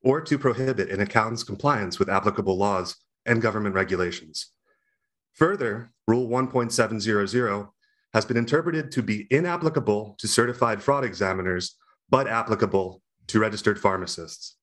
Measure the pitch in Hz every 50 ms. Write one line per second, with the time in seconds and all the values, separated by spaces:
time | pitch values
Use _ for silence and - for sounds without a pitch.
0 | - 131 135 160 156 - 151 139 139 131 113 117 131 131 127 101 92 85 98 95
1 | 104 101 - 117 107 113 117 117 - - 101 98 - 143 143 110 101 90 85 -
2 | 98 95 98 95 95 104 101 - 101 95 95 92 98 104 98 92 90 - - _
3 | _ _ _ _ _ 117 120 113 110 110 101 110 104 101 95 95 95 92 95 87
4 | 90 87 82 - 80 78 73 - - _ _ _ _ _ _ _ _ _ _ _
5 | _ _ _ _ _ _ _ - 156 175 202 185 135 113 101 117 120 - _ _
6 | _ - 113 123 127 113 120 127 131 127 - 127 120 113 - - 113 104 113 107
7 | 98 110 107 104 101 98 113 123 123 110 101 104 101 - _ _ _ _ _ _
8 | _ _ - 110 - - 120 117 117 117 143 156 165 175 160 156 147 135 - 131
9 | 110 101 107 104 101 _ 127 147 175 175 175 170 160 160 147 143 113 110 104 104
10 | 107 104 - - - 104 - - 117 120 120 - 123 117 110 101 - - 139 139
11 | 135 113 90 87 101 92 95 95 90 92 90 90 90 - - _ _ _ _ _
12 | _ _ - 131 139 107 113 117 110 110 110 - 113 98 98 98 92 90 - -
13 | _ _ _ _ _ - - 110 107 110 104 101 - 107 101 - - 101 95 92
14 | 90 85 - - 82 78 - - - - _ _